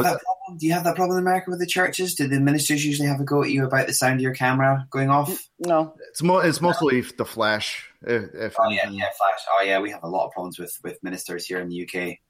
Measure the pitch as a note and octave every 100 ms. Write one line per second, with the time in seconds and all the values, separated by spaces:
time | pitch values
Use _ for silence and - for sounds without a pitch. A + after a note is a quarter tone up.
0 | F3 - - - - E3+ D#3 F3 E3+ E3
1 | F3+ F3+ F3+ F#3 F#3 F3 F3 F#3+ F3+ -
2 | F#3 E3+ C#3 C3+ C#3 D3+ C#3+ D3 D3+ C#3+
3 | C#3+ C#3 C#3 C#3+ D3 C#3 C3 C3 C3 -
4 | B2+ C3 C3 B2+ B2+ C3 C3+ C3+ C3 C3+
5 | C3+ C#3+ D3 F#3+ - - F3 D#3+ D#3+ -
6 | - - E3+ F#3 E3+ - F3 E3+ D3 B2+
7 | A#2+ - G#2+ A2+ G#2+ G#2+ - - - _
8 | - A#2 G2 D2+ G#2+ - A2 G#2 G2 G2+
9 | G2+ - G2 F#2+ - G2 G2 F#2+ - -
10 | E3 - - F#2 F2+ F2 F2 - F2+ -
11 | F#2 F#2 - F2 - F#2 F2+ F2 F2 F#2
12 | F2 E2+